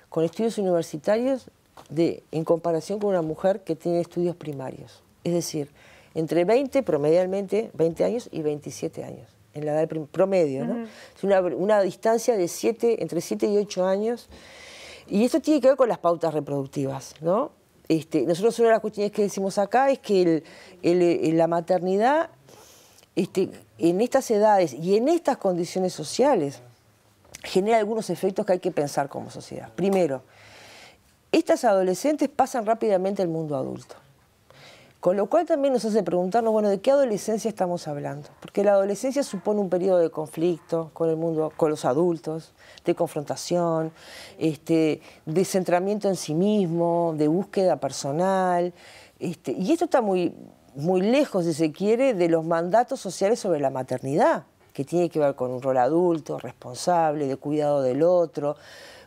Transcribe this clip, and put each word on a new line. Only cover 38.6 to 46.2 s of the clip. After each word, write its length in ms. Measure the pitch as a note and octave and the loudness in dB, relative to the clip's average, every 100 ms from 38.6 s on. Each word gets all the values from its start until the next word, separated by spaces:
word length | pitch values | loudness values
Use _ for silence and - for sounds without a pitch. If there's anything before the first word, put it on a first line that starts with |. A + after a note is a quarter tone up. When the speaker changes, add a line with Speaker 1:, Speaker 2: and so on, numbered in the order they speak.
| G3+ | 4
Speaker 1:
la 60 | |
adolescencia 500 | G3 G3 G3+ C4+ C#4 | 4 2 -2 -2 -2
supone 380 | - F#3+ G#3 G#3 | -4 -4 -2 0
un 80 | F#3 | 0
periodo 300 | F3+ F#3+ F3+ | 0 4 4
de 100 | D#3+ | 2
conflicto 800 | D#3 D3 E3 F3 D#3+ - E3 D#3+ | -2 -8 -2 -2 -2 -4 -4 -4
con 160 | - E3 | -2 0
el 60 | D#3+ | 0
mundo, 380 | E3 D#3 D#3 - | 0 0 -2 0
con 140 | D#3 | 0
los 160 | D3+ D3 | 2 0
adultos, 640 | C#3 F3 D#3+ D#3+ D#3+ - _ - - | 2 2 0 -6 -8 -10 _ -20 -6
de 120 | - E3+ | -2 0
confrontación, 1000 | E3 D#3 C#3+ - - F3 E3+ D#3+ D#3+ - - - - - | -2 -4 -6 -8 -2 0 2 0 -2 -8 -20 -20 -20 -4
este, 640 | D#3+ D3 - E3 D#3 D3 - - - | -2 -2 0 2 2 0 -8 -14 -4
de 200 | D#3+ F#3 | -2 0
centramiento 640 | F#3+ E3+ F3 G3 G#3 G3 | 0 2 0 0 -2 -2
en 80 | |
sí 160 | F3 | -2